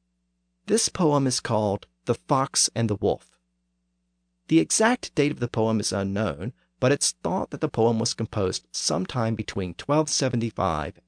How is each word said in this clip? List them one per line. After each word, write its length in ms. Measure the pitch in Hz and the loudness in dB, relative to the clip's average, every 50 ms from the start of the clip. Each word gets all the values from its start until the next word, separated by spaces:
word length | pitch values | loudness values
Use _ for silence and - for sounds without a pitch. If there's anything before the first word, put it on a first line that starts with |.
| _ _ _ _ _ _ _ _ _ _ _ _ _ | _ _ _ _ _ _ _ _ _ _ _ _ _
This 220 | - - 226 - - | 0 0 0 2 0
poem 380 | - - 180 151 147 143 139 | 0 0 2 4 4 4 2
is 140 | 127 120 - | 2 0 -2
called 460 | - - 117 107 107 101 98 104 - - _ _ _ | -2 -2 0 0 2 2 0 -2 -4 -10 _ _ _
The 80 | - 113 | -2 -2
Fox 560 | - _ - 147 131 139 - - - - - - | -2 _ 0 0 0 0 0 0 0 -2 0 0
and 140 | 110 117 107 | -2 -2 0
the 80 | 107 | 0
Wolf. 420 | 101 104 98 67 - - _ _ _ _ _ _ _ _ _ _ _ _ _ _ _ _ _ _ _ _ _ _ _ _ - | 0 0 0 0 -2 -4 _ _ _ _ _ _ _ _ _ _ _ _ _ _ _ _ _ _ _ _ _ _ _ _ 2
The 100 | 160 160 | 4 4
exact 560 | 160 - - - 214 226 147 - - - - | 4 4 2 2 4 2 2 0 -4 -4 0
date 160 | - 143 147 | 0 0 0
of 100 | 135 131 | 0 -2
the 80 | 120 120 | -4 -2
poem 300 | - 117 110 113 113 107 | 0 0 2 2 2 0
is 140 | 98 - - | 0 -2 -2
unknown, 640 | 101 98 98 98 101 110 92 71 71 87 131 - _ _ _ _ _ | -2 -2 -2 -2 -2 -2 -2 -4 -4 -6 -10 -10 _ _ _ _ _
but 100 | 123 127 143 | 2 2 2
it's 200 | - - - - _ - | 2 0 -2 -4 _ -4
thought 280 | 165 180 190 - - | -4 -2 -2 -4 -6
that 100 | - 131 | -4 -4
the 80 | - 139 | -4 -2
poem 300 | - 117 110 120 117 110 | 0 2 2 2 2 2
was 160 | 110 - - | 0 -2 -2
composed 520 | - 120 - - 110 98 92 92 - - _ - | -4 -6 -4 -2 -2 -2 -2 -2 -6 -10 _ -10
sometime 600 | - - - 151 170 185 - - 127 113 113 113 | -6 -4 -2 -2 -2 -2 -4 -4 -2 -2 -2 -2
between 400 | 107 104 - - 101 92 90 87 | -4 -6 -6 -6 -6 -6 -6 -8
twelve 360 | - - - 143 156 156 - | -8 -4 0 0 0 2 0
seventy-five 880 | - - 139 127 123 120 117 113 - - - 92 80 76 73 80 - _ _ | -2 -2 0 0 0 0 -2 -2 -2 -2 -2 0 0 -2 -4 -6 -10 _ _